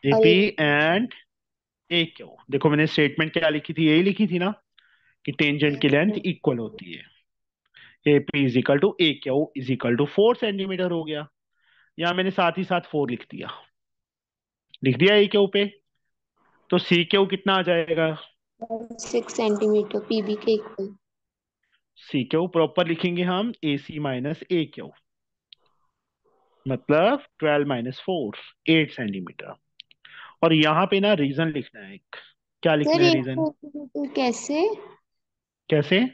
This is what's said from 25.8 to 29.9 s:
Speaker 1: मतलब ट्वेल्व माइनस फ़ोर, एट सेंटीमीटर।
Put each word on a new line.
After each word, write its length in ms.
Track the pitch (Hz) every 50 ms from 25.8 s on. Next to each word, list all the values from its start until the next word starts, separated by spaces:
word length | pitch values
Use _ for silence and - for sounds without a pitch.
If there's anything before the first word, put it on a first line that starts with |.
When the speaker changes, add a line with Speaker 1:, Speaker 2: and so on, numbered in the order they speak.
| _ _ _ _ _ _ _ _ _ _ _ _ _ _ _ _ _
Speaker 1:
मतलब 580 | 135 131 127 _ - 147 151 175 214 269 277 - _ _ _
ट्वेल्व 300 | 156 156 147 147 147 143
माइनस 320 | 135 120 117 127 127 -
फ़ोर, 360 | - - 185 170 135 104 104 - - - _ _ _ -
एट 220 | 160 160 156 135
सेंटीमीटर। 640 | - - 120 107 98 98 90 85 - _ - - - _ _ _ _ _ - _